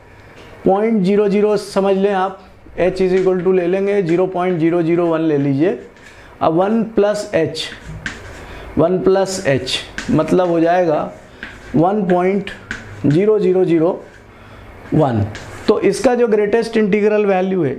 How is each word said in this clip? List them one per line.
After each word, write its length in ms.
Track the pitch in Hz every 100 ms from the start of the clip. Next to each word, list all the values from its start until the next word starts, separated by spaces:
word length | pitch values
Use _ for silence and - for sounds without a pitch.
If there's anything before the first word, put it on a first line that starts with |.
| - - - - - - 185
पॉइंट 380 | 196 220 220
ज़ीरो 260 | 180 202 208
ज़ीरो 260 | 202 208 202
समझ 380 | - 196 196 190
लें 160 | 202
आप, 260 | 190 190 190 - - - -
h 220 | 175 185
is 120 | 185
equal 280 | 185 185 185
to 100 | 175
ले 120 | 185 175
लेंगे, 340 | 190 196 202
ज़ीरो 240 | 165 170 185
पॉइंट 320 | 185 180 175
ज़ीरो 220 | 165 175
ज़ीरो 220 | 165 170 170
वन 160 | 160
ले 160 | 160 143
लीजिए। 420 | 143 139 175 240 - - - - - -
अब 120 | 165
वन 300 | 165 196 226 220 -
प्लस 340 | 202 208 - 165
h, 240 | 151 147 - - - - - - - - - - - -
one 200 | 165 185
plus 400 | 185 190 190 - -
h 640 | 131 123 - - - -
मतलब 380 | 147 156 180 180
हो 100 | 170
जाएगा 520 | 165 180 175 151 185 - - - - - - 143
वन 300 | 175 214 180
पॉइंट 420 | 175 185 196 196 - - - - - -
ज़ीरो 340 | 147 208 214
ज़ीरो 520 | 185 185 175 165 165 - - - - - - - - - -
वन। 280 | - 143 113 101 - - - -
तो 120 | 208
इसका 340 | 202 190 254 247
जो 120 | 240
greatest 500 | 214 208 233 226 226
integral 480 | 214 208 208 214 202
value 380 | 185 190 185
है, 120 | 143